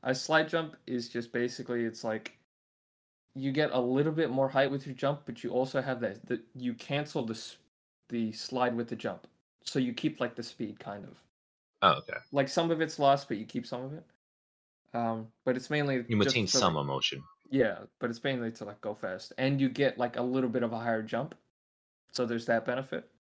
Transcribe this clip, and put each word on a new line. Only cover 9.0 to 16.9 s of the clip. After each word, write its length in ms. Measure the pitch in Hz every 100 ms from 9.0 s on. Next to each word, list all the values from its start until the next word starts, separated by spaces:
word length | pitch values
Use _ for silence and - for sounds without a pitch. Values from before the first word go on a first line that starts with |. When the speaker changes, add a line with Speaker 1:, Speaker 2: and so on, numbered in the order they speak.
| 110 87 - _ _ _
Speaker 1:
So 160 | - 139
you 140 | 127
keep, 260 | 117 156 151
like, 160 | 120 -
the 80 |
speed, 360 | 113 - 110 107
kind 260 | - 101 -
of. 120 | - _ _ _ _ _ _
Speaker 2:
Oh, 120 | 98 69
okay. 180 | - - -
Speaker 1:
Like, 180 | 139 135
some 220 | - 165
of 100 | 160
it's 180 | 160 156
lost, 280 | 139 143 -
but 100 | 107
you 80 | 110
keep 200 | 131 117
some 180 | 123
of 100 | 131
it. 120 | 151 165 _ _ _ _ _ _ _ _
Um, 340 | 120 113 113 113 _ -
but 100 | 127
it's 140 | 131
mainly 340 | 151 143 131 117
Speaker 2:
You 100 | 107
Speaker 1:
just 180 | 101 123
Speaker 2:
maintain 120 | 98
Speaker 1:
for, 120 | 131
Speaker 2:
some 160 | 101 78
Speaker 1:
like, 80 |
Speaker 2:
emotion. 400 | 71